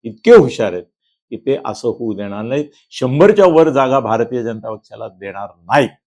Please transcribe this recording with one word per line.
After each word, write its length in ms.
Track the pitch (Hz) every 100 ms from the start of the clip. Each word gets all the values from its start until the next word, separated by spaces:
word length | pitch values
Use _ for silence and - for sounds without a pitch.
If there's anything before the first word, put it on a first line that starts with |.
इतके 320 | 117 - 220
हुशार 380 | 233 135 - 104
आहेत 120 | 90 - _ _ _ _
की 80 | 113
ते 200 | 135 139
असं 220 | - 104 120
होऊ 260 | 110 117
देणार 300 | 101 101 101
नाहीत. 220 | 113 139 147 _ _
शंभरच्या 540 | - 127 139 202 208
वर 240 | 185 160 160
जागा 300 | 135 131 135
भारतीय 440 | 110 113 117 127
जनता 320 | 113 110 113
पक्षाला 320 | 107 _ 110 110
देणार 420 | 92 98 98 101 87
नाहीत 320 | 85 135 120 _